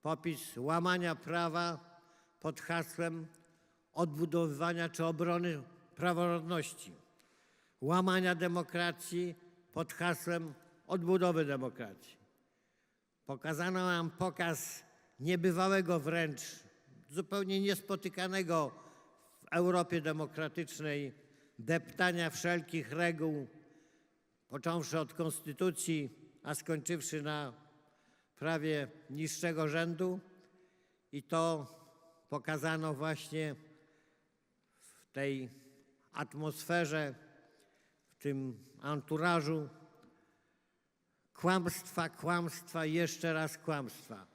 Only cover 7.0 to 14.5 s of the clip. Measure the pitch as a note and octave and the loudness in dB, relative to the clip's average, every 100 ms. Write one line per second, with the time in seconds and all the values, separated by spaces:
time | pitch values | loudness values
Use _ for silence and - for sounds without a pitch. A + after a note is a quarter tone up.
7 | - _ _ _ _ _ _ _ C3+ F3+ | -20 _ _ _ _ _ _ _ 2 4
8 | F#3 F#3 F#3 F3 F3 F3 F3 F3 F3 E3+ | 6 4 4 2 2 0 -2 0 0 -2
9 | - F3 F3+ E3+ - - _ - D#3+ - | -6 -4 -4 -6 -18 -20 _ -6 -6 -2
10 | F3 E3+ - E3+ E3 C#3+ - - - F#3+ | 0 0 0 -2 -4 -12 -20 -20 -4 -2
11 | E3+ F#3 F3+ E3 D3 C#3 B2+ - A2 F#2 | 4 4 6 4 2 0 -2 -6 -12 -12
12 | - - _ _ _ _ _ _ _ _ | -20 -20 _ _ _ _ _ _ _ _
13 | _ _ - C3+ - D#3 F3 F#3 F3+ F3 | _ _ -12 -8 -4 -2 0 0 2 2
14 | E3 E3 F#3 - E3+ | 0 -2 -4 0 -2